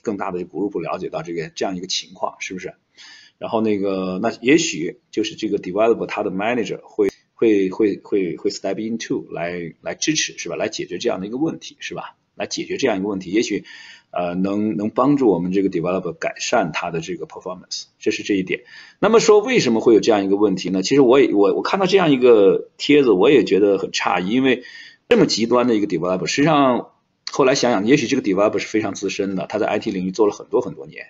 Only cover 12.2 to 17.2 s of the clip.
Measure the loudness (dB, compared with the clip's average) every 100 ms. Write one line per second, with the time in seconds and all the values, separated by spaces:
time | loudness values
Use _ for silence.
12.2 | _ -12 -10 -8 -8 -4 -2 -2 -4 -6
13.2 | -4 -2 -2 -4 -8 -20 -20 -20 _ -6
14.2 | -4 -2 -2 -2 -2 -4 -4 0 2 4
15.2 | 4 2 0 0 0 -2 -2 -4 -4 -6
16.2 | -8 -8 -2 -2 -2 -4 -8 -8 -8 -10